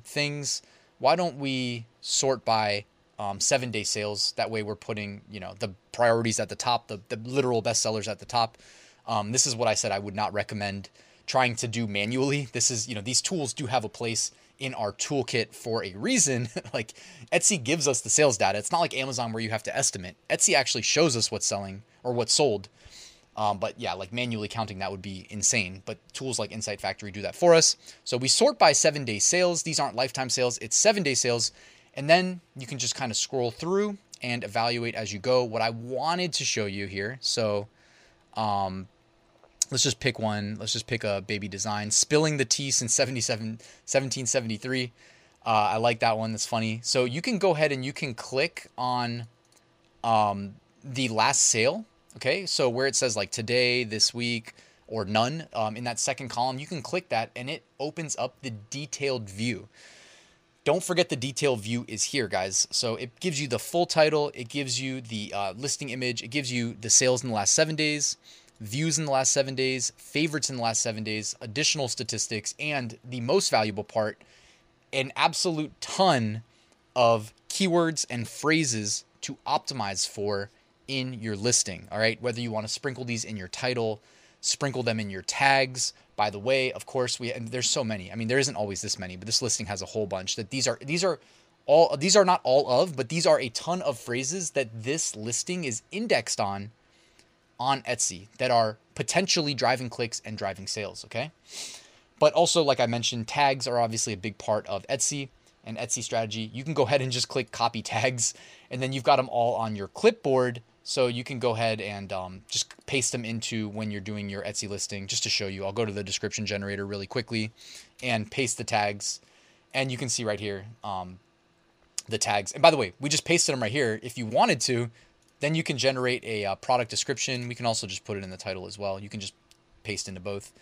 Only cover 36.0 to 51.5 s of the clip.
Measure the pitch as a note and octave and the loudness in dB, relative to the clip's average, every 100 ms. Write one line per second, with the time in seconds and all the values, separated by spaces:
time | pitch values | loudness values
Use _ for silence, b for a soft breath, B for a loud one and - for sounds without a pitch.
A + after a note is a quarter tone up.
36 | D3+ F3 F3+ - C3+ - G#2 G2 G2 G2 | 0 0 0 -2 -2 0 -2 -4 -6 -4
37 | G#2 C3 - - A2 G#2 G#2 b b b | -4 -4 -2 0 2 0 -2 b b b
38 | b b b G#2 A2 G2+ G2 F#2+ F#2+ _ | b b b -2 0 2 0 -4 -10 _
39 | _ _ _ _ - _ - C3 C#3+ - | _ _ _ _ -20 _ -2 0 0 2
40 | C3 A2+ A2 G#2 G2+ G#2 A2 A2+ - A#2 | -2 0 -2 -2 -4 -6 -6 -6 -4 -4
41 | G#2+ G2 F#2+ G#2+ G#2 G2 A2 G#2 G#2 - | -2 -2 -2 -4 -4 -6 -4 -4 0 0
42 | - D3+ D#3 D3 C3 - C#3 - A#2+ - | 4 4 2 2 0 0 0 0 2 2
43 | C3 C3 A2 A2 A2 A2+ B B - C3+ | 2 0 -2 -2 -4 -8 B B 0 0
44 | C3+ C3 B2 C3+ A2+ G#2+ B2+ C3 A#2+ b | 0 -2 0 0 0 -4 -2 -2 -4 b
45 | b b b b - A2 G#2 A2 A#2 A#2+ | b b b b 2 4 4 2 2 4
46 | A#2 A2 A2 G#2+ - A#2 A2+ A2+ - C3+ | 2 2 -2 -4 -2 0 0 -2 0 2
47 | B2 C3+ B3+ G#3 F#3+ D#3 D3+ C3+ B2+ - | 2 0 -2 2 2 4 2 2 -4 -6
48 | D3 A2 - B2+ E3 - - - B2+ B2 | -8 -8 -4 -2 -2 -4 -16 -6 -2 0
49 | A#2+ A#2+ A#2 _ _ _ _ _ _ _ | -2 -4 -10 _ _ _ _ _ _ _
50 | A#2 A2 G#2 G2+ G2+ G#2 _ _ C#3 B2+ | 2 4 4 2 -6 -12 _ _ -8 -2
51 | B2+ A2 A#2 C3+ - | 0 4 4 4 4